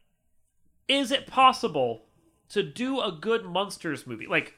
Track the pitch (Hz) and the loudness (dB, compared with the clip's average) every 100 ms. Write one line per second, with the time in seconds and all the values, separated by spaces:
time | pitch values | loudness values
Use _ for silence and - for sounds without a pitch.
0 | _ _ _ _ _ _ _ _ - 277 | _ _ _ _ _ _ _ _ -2 0
1 | 240 262 - - 262 - 220 156 123 120 | 0 -2 -2 6 6 6 0 0 -2 -2
2 | _ _ _ _ _ 202 165 143 254 269 | _ _ _ _ _ -2 -2 -4 -4 -2
3 | 220 160 214 226 190 175 196 - 165 135 | -2 -4 0 -2 0 -2 -2 -6 -8 -8
4 | 127 113 117 165 - | -8 -12 -2 0 0